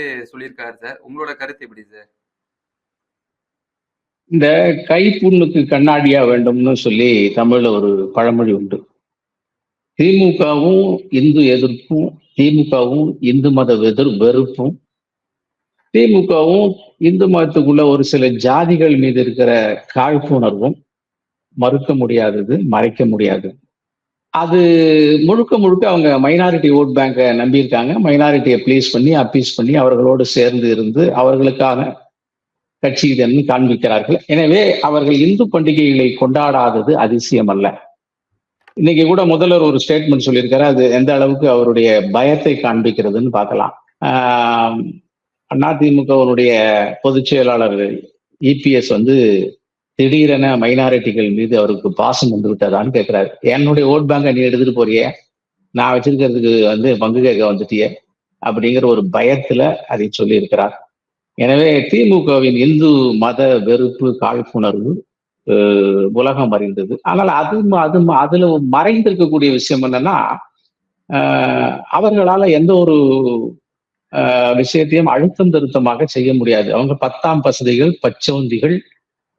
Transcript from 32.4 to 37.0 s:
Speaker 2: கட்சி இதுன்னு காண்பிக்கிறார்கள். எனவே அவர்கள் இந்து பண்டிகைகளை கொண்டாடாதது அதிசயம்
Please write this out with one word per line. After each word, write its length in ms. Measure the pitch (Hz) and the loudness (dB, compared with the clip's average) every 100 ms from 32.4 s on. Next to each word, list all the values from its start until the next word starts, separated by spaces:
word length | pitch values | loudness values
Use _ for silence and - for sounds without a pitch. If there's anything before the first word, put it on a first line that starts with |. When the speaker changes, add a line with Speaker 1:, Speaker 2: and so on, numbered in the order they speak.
| _ _ _ _ | _ _ _ _
Speaker 2:
கட்சி 240 | 139 127 147 | -6 -2 -2
இதுன்னு 300 | 127 120 135 139 | 0 2 0 0
காண்பிக்கிறார்கள். 720 | 127 127 113 120 110 107 170 - | 0 0 0 0 -2 -2 -4 -2
எனவே 540 | 151 156 180 202 - | 0 2 2 2 0
அவர்கள் 340 | 147 151 143 | -2 0 0
இந்து 300 | 143 156 202 226 | 2 2 2 0
பண்டிகைகளை 600 | 175 156 151 147 135 127 127 | 0 0 0 2 2 0 0
கொண்டாடாதது 720 | 131 139 147 135 123 113 107 | -2 0 0 0 0 0 0
அதிசயம் 560 | 156 | 0